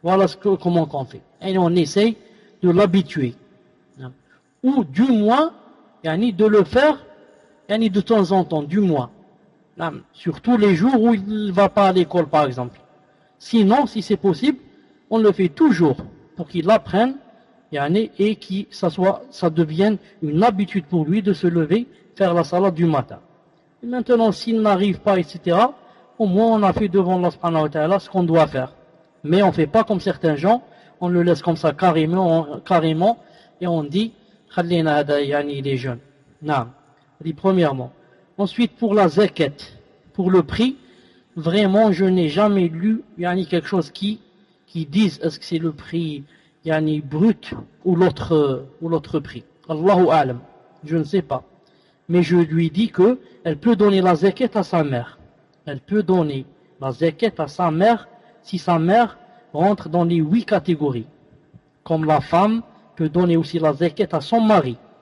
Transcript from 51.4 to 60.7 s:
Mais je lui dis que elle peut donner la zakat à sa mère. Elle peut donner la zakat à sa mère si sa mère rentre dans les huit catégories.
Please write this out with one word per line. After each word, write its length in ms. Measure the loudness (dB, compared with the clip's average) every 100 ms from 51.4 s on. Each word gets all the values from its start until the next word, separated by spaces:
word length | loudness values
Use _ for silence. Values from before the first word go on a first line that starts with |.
| -10 _ _ _ _ _ -2
Mais 140 | 0
je 140 | 2 2
lui 340 | 2 0 -2
dis 200 | -2 -4
que 280 | 2 2 2 -6 -10
elle 140 | -8 -2
peut 180 | 0
donner 280 | 2 4 4
la 120 | 2
zakat 360 | 2 2 0 -4
à 80 | -2
sa 220 | -2 -2
mère. 340 | -2 -4 -8 -18 -20 _ _ _
Elle 160 | -14 -14
peut 240 | -4 -4
donner 420 | 0 0 0 -4 -12 _ _ _
la 120 | -8
zakat 400 | -2 -2 0 -4 -4
à 100 | -8
sa 240 | -2 -2
mère 340 | 2 2 2 -4 -20 _ _
si 160 | -12 -8
sa 200 | -2 0
mère 400 | 2 2 2 -4 -20 _ _
rentre 360 | -2 0 0 -2
dans 160 | -2
les 140 | 0 0
huit 260 | 0 -2
catégories. 640 | 0 -4 -2